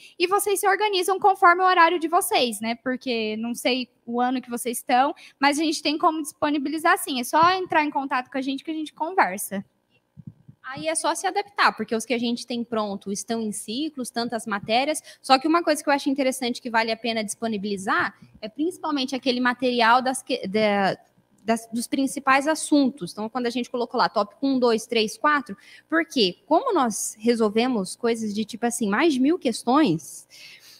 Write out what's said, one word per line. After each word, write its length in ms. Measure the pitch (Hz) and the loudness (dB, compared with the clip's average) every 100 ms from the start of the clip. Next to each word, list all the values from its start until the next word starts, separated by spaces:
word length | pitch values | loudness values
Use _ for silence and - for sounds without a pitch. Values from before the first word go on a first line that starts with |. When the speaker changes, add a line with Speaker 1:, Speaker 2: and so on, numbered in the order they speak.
| - - | -8 -4
Speaker 1:
e 120 | 349 | 0
vocês 320 | 392 415 392 | 0 0 0
se 80 | 403 | 0
organizam 500 | 392 427 381 370 381 | 0 0 0 0 2
conforme 420 | - 381 370 349 | 2 6 6 6
o 60 | 370 | 4
horário 320 | 359 339 349 | 6 4 4
de 80 | 320 | 0
vocês, 540 | 349 381 403 254 208 | 0 2 2 0 -2
né? 160 | 220 240 | -4 -4
Porque 600 | 262 254 269 233 214 214 | -4 -6 -4 -4 -2 -4
não 140 | 233 | -6
sei 360 | 240 285 254 240 _ - | -4 -2 -2 -4 _ -6
o 140 | 240 | -2
ano 200 | 247 262 | 0 -2
que 80 | 247 | -4
vocês 300 | 233 233 240 | -6 -6 -6
estão, 340 | - 247 277 - - - | 0 2 2 -2 -12 0
mas 180 | 277 294 | 2 2
a 60 | |
gente 180 | 320 320 | 0 -2
tem 160 | 330 302 | -2 0
como 240 | 349 320 | 0 0
disponibilizar 760 | 294 - 302 294 277 311 330 381 | -4 -4 -2 -2 -2 0 2 2
sim, 200 | - 262 | 0 -6
é 60 | |
só 260 | 247 302 330 | 0 4 4
entrar 320 | 381 370 320 | 4 0 0
em 60 | 302 | 0
contato 400 | 294 277 269 254 | -2 -2 -4 -4
com 80 | 269 | -6
a 40 | |
gente 200 | 269 269 | -4 -6
que 80 | - | -6
a 40 | |
gente 180 | 311 302 | -8 -8
conversa. 720 | - 311 381 220 196 - 196 - _ _ _ _ - - - - - | -8 -4 0 0 -2 -6 -8 -10 _ _ _ _ -20 -20 -20 -20 -20
Speaker 2:
Aí 240 | - 277 311 | -16 -6 -4
é 80 | |
só 180 | 320 311 320 | -2 0 0
se 100 | 381 | -2
adaptar, 460 | 403 403 - 302 202 | -2 -4 2 2 2
porque 200 | 220 220 | -2 -4
os 80 | |
que 100 | - | -2
a 40 | 240 | -2
gente 280 | 233 240 - | -2 -4 -4
tem 160 | 240 | -8
pronto 480 | 233 226 214 196 - | -4 -2 -2 -4 -6
estão 300 | 202 - 226 | -8 -6 -4
em 80 | 220 | -4
ciclos, 580 | 202 - 233 311 277 240 | -6 -8 -6 -6 -6 -8
tantas 380 | - 233 226 220 | -6 -4 -6 -6
matérias, 560 | 208 202 226 285 302 - - | -6 0 0 0 -2 -8 -10
só 160 | - 262 | 2 4
que 120 | 311 | 4
uma 160 | 339 | 2
coisa 180 | 339 302 | 2 0
que 60 | 302 | 0
eu 40 | |
acho 160 | 277 294 | 0 0
interessante 540 | 269 262 254 240 240 | 0 0 -2 -4 -6
que 80 | 247 | -2
vale 220 | 226 226 | 0 0
a 40 | 220 | -2
pena 280 | 240 226 | -4 -4
disponibilizar 920 | 208 - 226 214 208 202 196 320 269 - - - | -4 -6 -6 -4 -4 -4 -2 0 -2 -6 -20 -16
é 80 | 214 | -12
principalmente 680 | - 320 359 320 294 254 254 | -4 -4 -4 -4 -2 -2 -4
aquele 240 | 269 247 | -2 0
material 600 | 247 240 262 240 226 247 | 0 0 0 2 4 4
das 220 | 254 262 | 2 -4
que-, 240 | - 269 196 | -4 -6 -2
da, 500 | 208 214 202 190 - _ _ _ _ | 0 2 2 2 0 _ _ _ _
das, 240 | 208 226 - | -4 -4 -4
dos 160 | 233 233 | -8 -4
principais 580 | 277 269 277 269 269 285 | -2 -2 0 2 2 2
assuntos. 640 | 311 - 294 269 - 175 | -2 2 4 4 0 -8
Então, 180 | - 220 | -8 -8
quando 180 | 254 240 | -4 -4
a 40 | |
gente 180 | 240 240 | -4 -4
colocou 300 | 247 240 247 | -4 -2 0
lá, 100 | 175 | 2
tópico 380 | - 208 - 277 | 2 -2 -2 -2
um, 140 | 262 | 2
dois, 260 | 240 220 - | 2 2 0
três, 300 | 226 214 - | -2 -2 0
quatro, 380 | 302 294 - 196 - - _ | 0 0 -2 -12 -18 -20 _
porque 480 | 320 320 269 190 - - | -2 0 0 0 -2 0
como 260 | 330 539 | 2 2
nós 440 | 370 247 202 - - | 2 0 -2 -8 -2
resolvemos 800 | 220 233 220 214 247 233 185 - | 0 2 2 2 0 0 -4 -4
coisas 360 | 233 233 220 | -2 -2 -4
de, 120 | 202 | -4
tipo 200 | 214 220 | -6 -4
assim, 240 | 240 - 208 | -4 -2 -2
mais 260 | 208 339 | 2 2
de 40 | 262 | 4
mil 220 | 262 359 | 2 2
questões, 880 | 269 220 - 269 277 160 - - - - - - - | 0 -2 2 4 4 2 -4 -18 -20 -20 -20 -20 -20